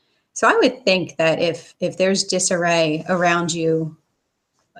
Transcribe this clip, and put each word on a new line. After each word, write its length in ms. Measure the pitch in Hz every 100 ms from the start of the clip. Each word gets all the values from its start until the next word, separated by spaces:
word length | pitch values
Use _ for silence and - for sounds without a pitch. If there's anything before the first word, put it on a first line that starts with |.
| _ _ _
So 140 | - -
I 60 | 453
would 280 | 302 -
think 320 | - 185 156 -
that 240 | 160 151
if, 340 | 170 156 - -
if 160 | 175 -
there's 280 | 190 196
disarray 800 | - 185 - 180 170 170 160 156 -
around 460 | 180 175 170 170
you 420 | 170 160 160 156 - _ _ _ _ _ _ _